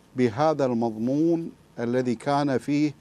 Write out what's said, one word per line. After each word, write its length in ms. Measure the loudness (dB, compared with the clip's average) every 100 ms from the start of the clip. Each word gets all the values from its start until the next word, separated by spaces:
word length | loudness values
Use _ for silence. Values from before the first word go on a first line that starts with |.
| _ 0
بهذا 500 | 0 2 0 2 0
المضمون 880 | 0 -2 -2 -2 0 2 0 -4 -12 -16 -8
الذي 360 | -2 0 0 -2
كان 420 | 0 0 2 -2
فيه 360 | 0 0 0 -4